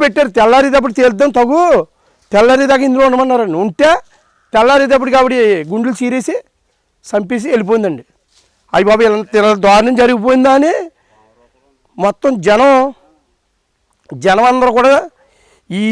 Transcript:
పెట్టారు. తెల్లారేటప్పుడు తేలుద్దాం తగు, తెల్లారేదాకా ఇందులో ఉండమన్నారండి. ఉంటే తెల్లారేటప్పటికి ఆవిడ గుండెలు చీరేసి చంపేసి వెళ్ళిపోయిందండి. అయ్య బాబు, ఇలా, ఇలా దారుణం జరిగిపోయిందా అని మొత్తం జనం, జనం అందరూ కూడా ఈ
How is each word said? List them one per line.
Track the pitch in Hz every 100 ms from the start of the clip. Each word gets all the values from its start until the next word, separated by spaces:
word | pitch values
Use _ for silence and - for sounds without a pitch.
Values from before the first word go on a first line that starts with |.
పెట్టారు. | 294 226 277 208
తెల్లారేటప్పుడు | 220 254 269 269 262 220
తేలుద్దాం | 247 202 285 254
తగు, | 240 302 349 254 156 _ _ _ _
తెల్లారేదాకా | 202 233 269 277 269 269
ఇందులో | 254 269
ఉండమన్నారండి. | 254 262 247 214 160
ఉంటే | 208 165 294 349 - _ _ _ _ 220
తెల్లారేటప్పటికి | 233 277 277 269 240 262
ఆవిడ | 254 254 220 185 151
గుండెలు | 214 240 220
చీరేసి | 247 254 240 392 - _ _ _ _ _ -
చంపేసి | 208 196 240 254
వెళ్ళిపోయిందండి. | 247 190 220 202 139 - _ _ _ _ _ _ 170
అయ్య | 196
బాబు, | 214 226
ఇలా, | 208 208 214
ఇలా | 208 208
దారుణం | 196 202 233 247
జరిగిపోయిందా | 247 247 220 262 262 269
అని | 302 359 339 - _ _ _ _ _ _ _ _ _ -
మొత్తం | 190 - 277 247 170
జనం, | 208 277 262 269 - _ _ _ _ _ _ _ _ _ _ _ 135
జనం | 190 190 247
అందరూ | 254 254 233
కూడా | 247 285 349 _ _ _ _ _ _ 180
ఈ | 214